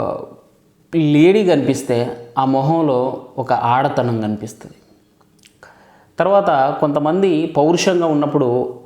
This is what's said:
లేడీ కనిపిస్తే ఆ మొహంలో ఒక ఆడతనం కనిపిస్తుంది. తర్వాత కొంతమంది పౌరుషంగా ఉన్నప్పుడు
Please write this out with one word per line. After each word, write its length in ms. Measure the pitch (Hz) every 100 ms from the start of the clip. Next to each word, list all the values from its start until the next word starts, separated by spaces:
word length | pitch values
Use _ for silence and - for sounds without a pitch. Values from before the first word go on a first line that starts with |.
| 113 - - - _ _ _ _ _ 165
లేడీ 500 | 151 147 170 208 190
కనిపిస్తే 840 | 147 131 135 - 120 123 - - -
ఆ 80 | 135
మొహంలో 800 | 135 143 165 151 123 131 - - -
ఒక 160 | 123
ఆడతనం 680 | 120 120 127 139 131 120 113
కనిపిస్తుంది. 540 | 107 104 107 - - - _ _ _ _ _ _ _ _ - - _ _ _ -
తర్వాత 580 | 170 202 196 143 139 143
కొంతమంది 680 | 151 143 151 180 196 156 160
పౌరుషంగా 580 | 143 151 175 196 175 165
ఉన్నప్పుడు 720 | 147 143 143 127 123 127 -